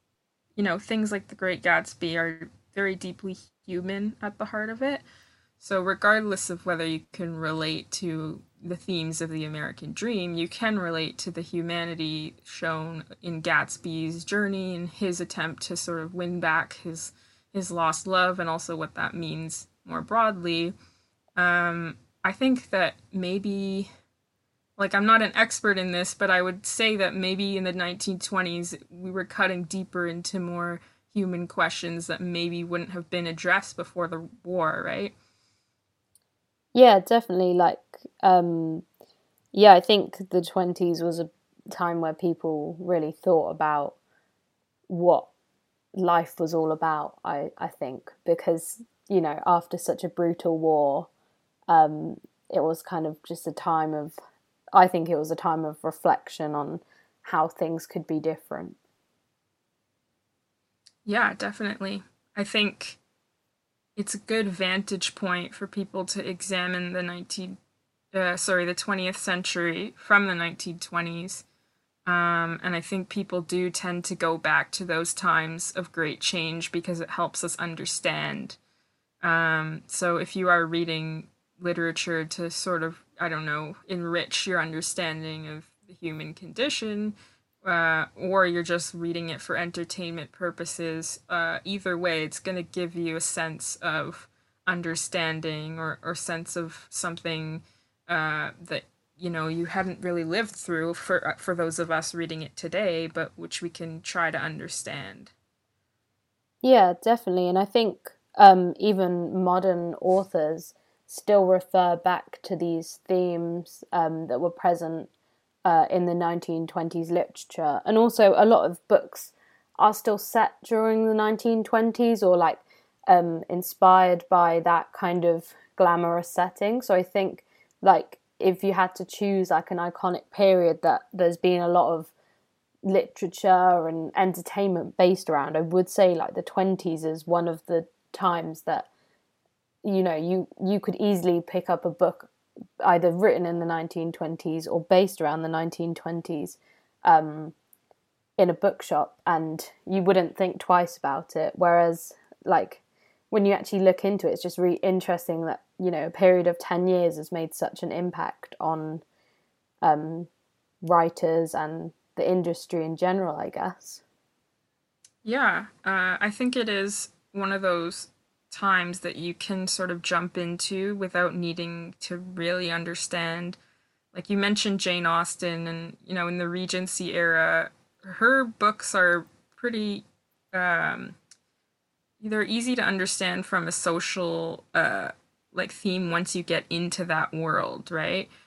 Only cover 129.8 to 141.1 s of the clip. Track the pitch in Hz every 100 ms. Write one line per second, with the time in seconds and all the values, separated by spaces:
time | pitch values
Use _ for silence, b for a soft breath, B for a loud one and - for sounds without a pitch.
129.8 | 175 - 185 175 - - 196 185 170 160
130.8 | 165 - - 180 175 170 180 180 175 175
131.8 | 151 165 165 _ _ _ _ _ _ _
132.8 | 196 190 - - 180 - 202 185 185 175
133.8 | 165 160 160 - 185 175 170 - 202 175
134.8 | 147 - 180 185 - 151 139 156 165 180
135.8 | 185 - 190 170 - - - - 190 190
136.8 | 185 160 160 160 160 175 170 165 - 170
137.8 | 165 _ _ - 190 170 165 160 - 156
138.8 | - _ _ _ _ _ _ _ _ _
139.8 | - 196 185 160 170 185 170 - 190 202
140.8 | 208 180 208